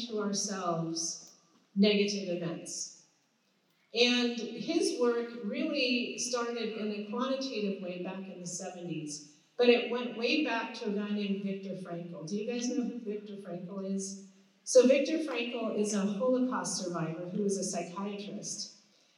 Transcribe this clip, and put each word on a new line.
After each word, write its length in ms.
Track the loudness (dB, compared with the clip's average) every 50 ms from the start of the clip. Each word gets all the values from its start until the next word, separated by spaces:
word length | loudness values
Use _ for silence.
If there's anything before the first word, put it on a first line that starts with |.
| -4
to 120 | -4 -2 -2
ourselves 1120 | 0 0 0 0 -2 -2 -2 -2 0 0 0 0 0 -2 -2 -2 -4 -4 -6 -8 -12 -18 -20 _ _ _ _ _ _ _ 4
negative 540 | 6 8 8 8 6 4 2 0 -2 -2 -2
events. 720 | -2 -2 -2 -4 -4 -6 -8 -8 -8 -8 -8 -10 -12 -18 -20 _ _ _ _ _ _ _ _ _ _ _ _ _ _ _ _ _ 4
And 440 | 4 6 6 6 4 4 2 0 -2
his 600 | -4 -6 -6 -4 -4 0 2 2 2 2 2 4
work 300 | 4 4 4 2 0 -2 -6 -6 -4
really 760 | -4 -2 0 0 0 2 2 2 2 2 2 0 -2 -4
started 600 | -4 -4 -2 -2 0 0 -2 -2 -2 -4 -4 -4
in 140 | -4 -4 -2
a 200 | -2 -4 -4 -4
quantitative 720 | -4 -2 0 0 0 0 -2 -4 -2 -2 -2 -2 -2 -2 -4
way 180 | -6 -6 -6 -6
back 160 | -6 -6 -8 -8 -10 -10
in 60 | -10
the 80 | -10
seventies, 800 | -8 -8 -6 -8 -8 -8 -8 -8 -6 -6 -6 -6 -6 -8 -10 -12 -16 -20 _ _ _ _
but 100 | 6 8
it 240 | 8 8 8 6 0
went 260 | -2 -2 -4 -4 -2
way 280 | -2 0 2 2 2 2
back 280 | 2 0 -2 -2 -4 -6
to 100 | -6 -4
a 60 | -2
guy 180 | -2 -2 -2 -2
named 340 | -2 0 0 0 -2 -2 -2
Viktor 320 | -4 -4 -4 -6 -8 -8 -8 -8
Frankl. 440 | -8 -8 -8 -8 -8 -10 -10 -6
Do 80 | -4 -4
you 160 | -4 -2 -2
guys 180 | -2 -2 -2 0
know 140 | 0 0 -2
who 160 | -2 -4 -6
Viktor 340 | -6 -6 -6 -6 -8 -10 -12
Frankl 600 | -12 -10 -10 -10 -10 -8 -8 -8 -6 -4 -2 -2
is? 320 | -2 -4 -6 -8 -12 -16 -20 -20 -20 _ _ _ _ _
So 240 | 6 8 8 10
Viktor 320 | 10 8 6 4 2 0 0
Frankl 580 | -2 -2 -2 -4 -4 -4 -4 -4 -4 -2 0
is 160 | 0 0 0 2
a 80 | 0
Holocaust 840 | 0 0 0 2 2 4 4 4 2 2 0 -2 -2 -2 -4 -4 -4
survivor 460 | -2 -2 -2 -2 -2 -2 -4 -6 -4 -2
who 100 | 0 2
was 140 | 2 2
a 60 | 0 -2
psychiatrist. 1120 | -2 -2 -4 -4 -4 -6 -6 -6 -4 -6 -6 -8 -8 -8 -8 -8 -8 -8 -8 -8 -10 -12 -18 _ _ _ _ _ _ _